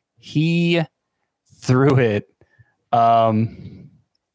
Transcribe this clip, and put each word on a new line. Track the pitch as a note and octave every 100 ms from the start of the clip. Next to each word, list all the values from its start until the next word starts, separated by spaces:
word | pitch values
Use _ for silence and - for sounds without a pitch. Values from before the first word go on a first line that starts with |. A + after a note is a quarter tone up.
| _ _
He | - D3+ D#3+ E3+ E3+ E3+ D#3 _ _ _ _ _ _ _
threw | - B2+ C#3 C3
it, | A#2 G#2 - _ _ _ _ _ _
um, | A#2+ A#2 A2+ A2+ A2 A2+ - - - - _ _ _ _